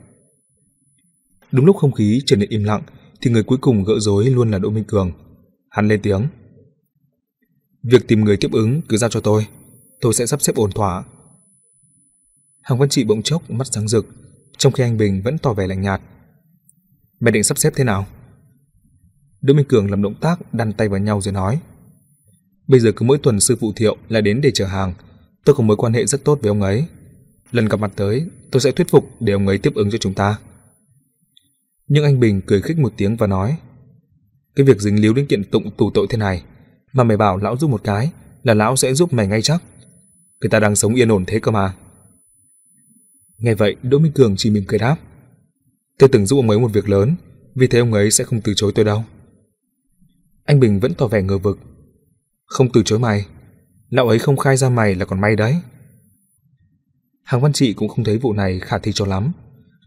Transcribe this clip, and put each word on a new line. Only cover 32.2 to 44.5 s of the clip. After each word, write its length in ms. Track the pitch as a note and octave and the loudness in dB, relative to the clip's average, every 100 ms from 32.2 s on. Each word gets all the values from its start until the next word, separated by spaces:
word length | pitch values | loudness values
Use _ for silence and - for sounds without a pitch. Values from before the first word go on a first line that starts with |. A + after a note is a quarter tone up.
| A#2 G2+ - | 2 2 0
cười 160 | G2+ | 0
khích 160 | F#2 E3 | 0 -2
một 160 | B2+ - | -2 0
tiếng 180 | G2 A#2 | -4 0
và 120 | G#2+ | -2
nói, 300 | F#2+ G2+ D#3+ - - - _ _ _ _ _ _ - | 0 -2 -4 -8 -20 -20 _ _ _ _ _ _ 2
"Cái 100 | C3+ | 4
việc 160 | G#2+ | 4
dính 200 | G#2 G#2 | 2 2
líu 120 | G#2+ | 2
đến 140 | A#2+ C#3+ | 2 0
kiện 160 | B2 | -4
tụng 280 | G2 A#2 A2 - | -2 -4 -4 -2
tù 140 | G#2+ | 0
tội 140 | G2+ G2 | 0 -2
thế 80 | A#2 | -2
này, 260 | G#2 F#2 - - _ _ _ | -2 -4 -8 -20 _ _ _
mà 100 | C3 | -2
mày 140 | A#2+ G#2 | 0 2
bảo 200 | G#2+ F#2+ | 0 0
lão 200 | G2+ B2 | -4 -2
giúp 120 | D#3 | -2
một 140 | A2+ | -2
cái 280 | - G2+ C#3 - - - | -2 -2 -4 -8 -18 -6
là 100 | - | 0
lão 220 | G#2+ G#2+ C3 | 2 2 0
sẽ 180 | - | -2
giúp 200 | C3 F3 | 0 0
mày 140 | A#2+ G2+ | 0 0
ngay 140 | G#2+ | -2
chắc. 220 | - E3 - - - _ _ _ _ _ | -2 -2 -4 -18 -20 _ _ _ _ _
Người 80 | - | -2
ta 100 | A2 | 2
đang 160 | G#2+ G#2 | 2 2
sống 200 | G#2 B2 | 0 2
yên 160 | A2+ | 4
ổn 140 | G#2+ F#2 | 2 0
thế 140 | G#2+ | -2
cơ 120 | C3 | -2
mà." 240 | A2 F#2+ F#2+ - _ _ _ _ _ _ _ _ _ _ _ _ _ _ - | -2 -4 -6 -18 _ _ _ _ _ _ _ _ _ _ _ _ _ _ -6
Nghe 160 | A#2 | -2
vậy, 220 | G#2 G#2 - | 0 0 -2
Đỗ 160 | B2+ C#3+ | 0 2
Minh 120 | D#3+ | 2
Cường 240 | C#3+ B2 F#2+ | 4 2 2
chỉ 120 | |
mỉm 140 | A#2 | 0